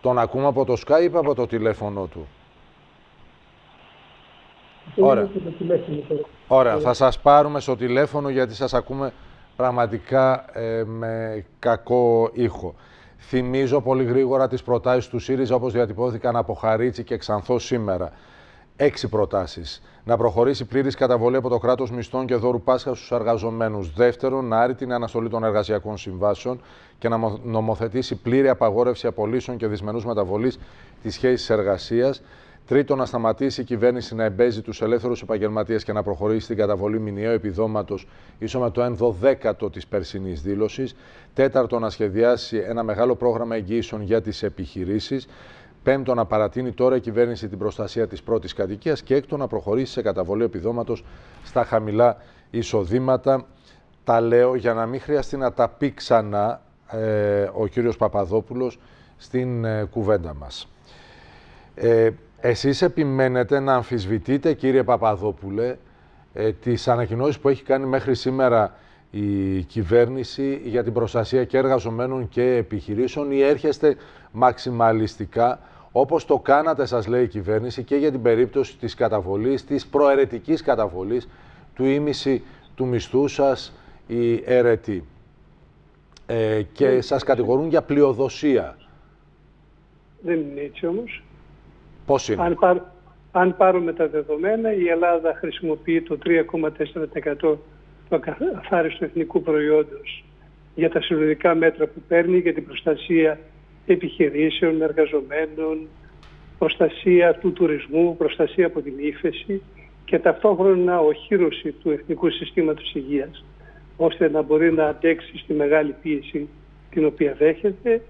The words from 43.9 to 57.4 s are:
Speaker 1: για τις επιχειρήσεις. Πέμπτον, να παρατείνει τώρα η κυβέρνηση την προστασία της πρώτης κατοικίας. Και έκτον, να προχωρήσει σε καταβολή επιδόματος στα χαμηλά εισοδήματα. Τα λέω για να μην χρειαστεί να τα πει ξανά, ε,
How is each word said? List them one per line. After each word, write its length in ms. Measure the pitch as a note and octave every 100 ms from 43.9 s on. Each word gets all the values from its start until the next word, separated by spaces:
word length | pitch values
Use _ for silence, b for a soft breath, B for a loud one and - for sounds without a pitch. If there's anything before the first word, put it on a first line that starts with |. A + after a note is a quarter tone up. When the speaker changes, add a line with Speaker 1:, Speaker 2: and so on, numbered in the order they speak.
| A2
Speaker 1:
για 180 | G2+ A2+
τις 220 | G#2+ G2
επιχειρήσεις. 840 | G#2 - E2+ - F2+ G#2 - C3+ - B B B B _
Πέμπτον, 340 | - C3+ B2+ A#2+
να 80 |
παρατείνει 480 | A2 G#2+ G#2 B2 B2+
τώρα 240 | - B2 B2+
η 40 |
κυβέρνηση 480 | A#2+ G#2+ A#2+ A2+ G#2+
την 100 | F#2+
προστασία 480 | G#2 - G#2 A#2 A2
της 160 | F#2+
πρώτης 300 | - A2 F2
κατοικίας. 500 | - F#2+ G2+ E3 C#3+
Και 120 | -
έκτον, 240 | C3+ B2+ C#3+
να 80 | C3
προχωρήσει 460 | G#2+ G2+ A2 C3
σε 100 | -
καταβολή 420 | G#2+ F#2 F2 G2+
επιδόματος 600 | A2+ F2+ F2+ A#2+ A#2 A2 B B B B
στα 200 | - B2+
χαμηλά 520 | A#2+ A2+ G#2+ G#2 A#2+ A2 b b b
εισοδήματα. 960 | A#2 A2 A2 F2+ A#2+ C3 C3 - C3 A#2+ b b b b _
Τα 160 | - A#2
λέω 340 | A#2 A#2+ B2
για 200 | B2+ A2+
να 120 | A2+ A2+
μην 140 | C3
χρειαστεί 360 | - D3 C3 C#3
να 160 | C3
τα 160 | G2+ A#2
πει 220 | - C#3+
ξανά, 680 | - - A#2 G#2+ G2+ G#2+ - _ _ _
ε, 580 | A2+ A2 G#2+ G#2 G2+